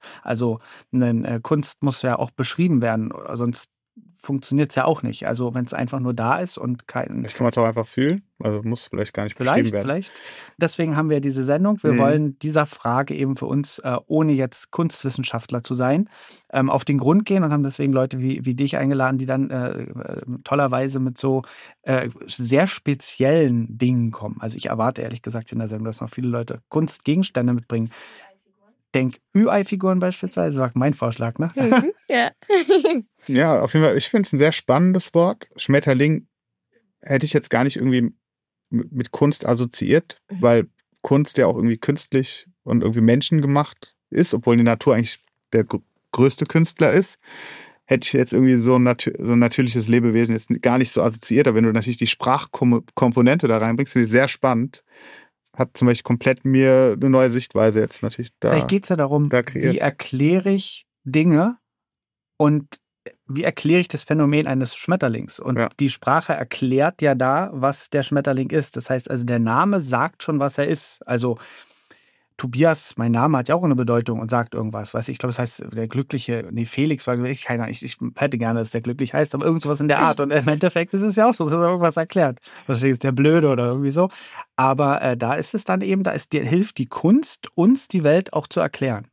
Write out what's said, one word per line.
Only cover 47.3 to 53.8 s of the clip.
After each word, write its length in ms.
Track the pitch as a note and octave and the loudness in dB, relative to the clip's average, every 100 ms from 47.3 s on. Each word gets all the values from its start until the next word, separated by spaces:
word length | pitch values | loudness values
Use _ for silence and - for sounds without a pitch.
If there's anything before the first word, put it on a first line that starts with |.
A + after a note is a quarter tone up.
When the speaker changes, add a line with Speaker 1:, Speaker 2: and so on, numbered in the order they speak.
| - - - - _ | -20 -18 -20 -20 _
Speaker 2:
Hätte 220 | - B2+ - | -2 0 2
ich 60 | |
jetzt 200 | C3+ B2 | 0 2
irgendwie 280 | A#2+ C3 B2 | 4 4 4
so 160 | A#2+ B2+ | 4 4
ein 100 | B2 | 4
natü-, 300 | A#2+ - - | 0 -4 -4
so 120 | A#2 | 2
ein 80 | A#2+ | 4
natürliches 480 | A#2+ - B2 A#2 A2 | 4 2 0 -2 2
Lebewesen 440 | A#2+ A#2 A2+ A#2 | 4 4 2 2
jetzt 180 | A2+ - A#2+ | -2 -2 0
gar 160 | A#2+ B2+ | 2 2
nicht 140 | A#2+ | 0
so 100 | - | 0
assoziiert, 460 | A2+ A2+ - A#2 C#3 | 0 -2 0 2 4
aber 80 | A2 | 4
wenn 80 | |
du 80 | A2+ | 2
natürlich 260 | A2+ A#2+ A#2 | 2 -2 -2
die 80 | A#2 | -2
Sprachkom-, 800 | - B2 C#3 - - B2 A#2 - | -2 0 -2 -4 0 2 2 -2
Komponente 540 | - B2 B2 A#2+ E3+ B2+ | 0 2 4 4 4 2
da 100 | A2+ | 0
reinbringst, 340 | A2+ A#2 | 0 -2